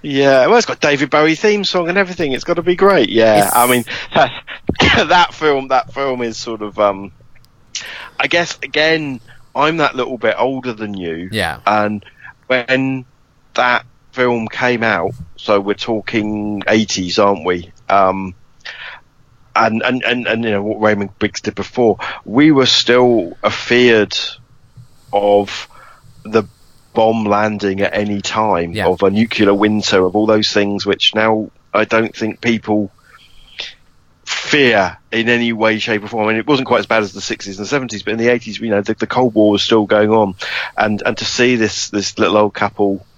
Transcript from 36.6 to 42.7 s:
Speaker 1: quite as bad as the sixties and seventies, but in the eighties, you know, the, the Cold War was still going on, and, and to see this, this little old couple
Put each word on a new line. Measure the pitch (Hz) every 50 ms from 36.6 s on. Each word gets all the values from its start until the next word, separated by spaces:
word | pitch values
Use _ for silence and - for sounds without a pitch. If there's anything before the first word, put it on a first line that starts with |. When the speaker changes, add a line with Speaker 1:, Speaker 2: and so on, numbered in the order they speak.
| 131 123
Speaker 1:
quite | 123 -
as | 104
bad | - 113 113
as | 107 95
the | - 101
sixties | - - - - - 101 95 98
and | 104 95
seventies, | 143 139 131 117 117 98
but | - 101
in | 107 113
the | 117 120
eighties, | 123 117 120 113 101 101
you | 117 113
know, | 104 101
the, | 101 - 110
the | _ 113
Cold | - - 127 131 123 107
War | 110 107 107
was | 104 98
still | - - 117 110 104
going | 98 113 104 107 107
on, | 110 113 107 98 92 - - - - - - - -
and, | - 107 107 107 101 -
and | 110 107 -
to | 113
see | - - - 123 127 127
this, | 117 110 104 - - - -
this | - 104 95 - - -
little | 107 85 98 107
old | 107 104 -
couple | - 107 101